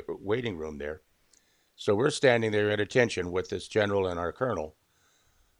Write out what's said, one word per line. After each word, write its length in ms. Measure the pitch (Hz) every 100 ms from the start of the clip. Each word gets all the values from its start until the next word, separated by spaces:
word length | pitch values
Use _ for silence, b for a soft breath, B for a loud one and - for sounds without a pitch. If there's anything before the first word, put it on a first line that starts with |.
| -
waiting 500 | 82 95 117 120 85
room 180 | 78 76
there. 240 | 73 80 _ _ _ _ _ _ _ _
So 180 | -
we're 160 | 104 143
standing 400 | - 135 120 110
there 180 | 104 104
at 100 | 104
attention 500 | 101 131 117 - 90
with 160 | 90 -
this 200 | 95 -
general 380 | 110 104 101 92
and 120 | 87
our 140 | 87
colonel. 440 | - 127 95 78 - _ _ _ _ _ _ _